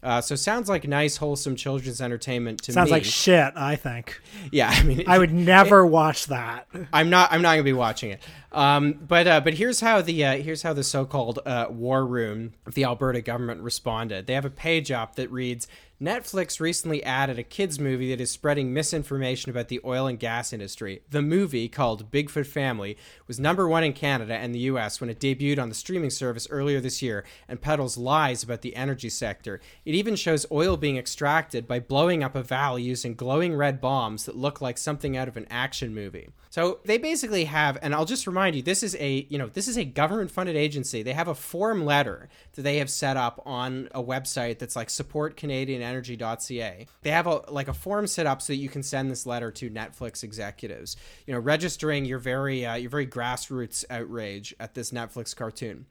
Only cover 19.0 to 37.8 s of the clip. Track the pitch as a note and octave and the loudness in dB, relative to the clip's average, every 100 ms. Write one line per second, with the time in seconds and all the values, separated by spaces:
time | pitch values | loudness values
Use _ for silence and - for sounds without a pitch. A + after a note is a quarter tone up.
19 | C#3+ C#3 C3 C3 - B2 A#2+ B2 - B2+ | -2 -2 -2 -2 -4 -6 -4 -6 -4 -2
20 | C3+ A#2 A#2 A#2 A#2 A2+ G2+ - G#2 F#2+ | -2 -2 -4 -4 -4 -8 -10 -10 -10 -10
21 | _ D3 D3 F3 G3 C3 A#2 - B2+ A2 | _ -2 2 2 2 0 -4 0 0 0
22 | G#2+ C#3 D3 - C3+ - C#3 A#2 G2+ G#2 | -2 -2 -2 -4 -4 -2 -2 -2 -6 -10
23 | - - - A#2+ C#3+ F#3 F3+ D#3+ D#3+ C#3 | -16 -20 -14 -2 0 2 4 4 2 0
24 | C#3+ C3+ A2 A2+ A#2+ A#2+ B2+ C3 G#2+ - | 0 0 -2 -4 -4 -2 -2 0 -2 -4
25 | A#2+ A2+ C3+ C3 C#3+ C#3+ B2 A2 - F#3 | -8 -2 -2 0 0 0 -2 -6 -6 -2
26 | D3 - B2+ A#2 - C#3+ C#3+ C#3 B2+ - | -2 -2 -4 -4 -6 -2 0 0 -2 -4
27 | C3 G#2 - - - B2+ D3 D3+ C3 A#2+ | -4 -4 -8 -18 -14 -10 -2 0 0 -4
28 | B2 D3+ D3 B2 A2+ A#2 B2+ A#2 C3+ B2+ | 0 2 2 -2 -6 -8 -8 -6 -6 -4
29 | A#2 - A2+ G2+ - G2 - - - D#3+ | -6 -6 -6 -8 -10 -12 -14 -16 -2 -2
30 | G#3 G3+ - D#3 - D3+ F3 E3+ D3 C3 | 0 -2 0 0 0 0 2 2 0 -2
31 | A#2+ - C#3+ D#3 - A#2+ A#2 B2 A#2+ C3+ | -6 -2 2 2 0 -6 -4 -6 0 2
32 | E3+ F3 C3+ C3+ B2 C3 C#3+ B2 B2 B2 | 4 4 0 -4 -4 0 0 0 -4 -4
33 | B2 A2+ B2 C#3 F3 D3+ C#3+ C3+ B2+ C3+ | -6 -6 -2 0 0 0 0 0 0 0
34 | A2+ G#2+ - A2+ C3+ C#3+ C3 A#2+ - C#3+ | 0 -4 -10 -4 -4 -4 -6 -6 -6 -4
35 | D3 C3 B2+ A#2 G#2+ A#2 C3+ - B2 G#2+ | -4 -4 -6 -8 -8 -4 -4 -4 -8 -8
36 | G2+ F2 - - _ - F3 F#3 - A3 | -10 -12 -18 -20 _ -2 -2 -2 0 0
37 | D#4 D#4+ A#3+ G3+ D#3 D3+ D3+ C#3 | 0 -2 -2 0 0 2 2 0